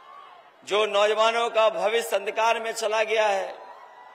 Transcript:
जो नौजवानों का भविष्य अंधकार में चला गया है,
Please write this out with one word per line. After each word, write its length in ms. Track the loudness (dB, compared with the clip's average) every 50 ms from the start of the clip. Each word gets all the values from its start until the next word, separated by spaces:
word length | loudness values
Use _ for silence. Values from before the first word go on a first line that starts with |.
| -20 -20 -20 -20 -20 -20 -20 -20 -20 -20 _ _ -10
जो 220 | -4 0 0 0
नौजवानों 640 | 2 2 2 2 2 4 4 2 2 2 2 -2 0
का 180 | 2 2 2 2
भविष्य 480 | 2 2 -2 0 0 0 -2 0 -2
अंधकार 440 | -4 -2 -4 -2 0 0 2 0 0
में 120 | -2 -6 -6
चला 300 | -4 -4 -2 0 0 0
गया 240 | 0 0 2 2
है, 280 | 2 2 0 -2 -6 -10 -14 -16 -18 -20 -20 -20 -20 -20 -20 -20 -20